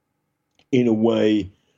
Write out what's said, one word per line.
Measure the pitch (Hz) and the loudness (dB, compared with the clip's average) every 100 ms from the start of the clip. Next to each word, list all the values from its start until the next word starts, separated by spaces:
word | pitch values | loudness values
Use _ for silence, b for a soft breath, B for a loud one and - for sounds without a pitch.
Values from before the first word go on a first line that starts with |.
| _ _ _ _ _ _ _ | _ _ _ _ _ _ _
in | 123 120 | 0 0
a | |
way | 110 117 110 107 107 92 _ _ | 0 0 0 0 0 -4 _ _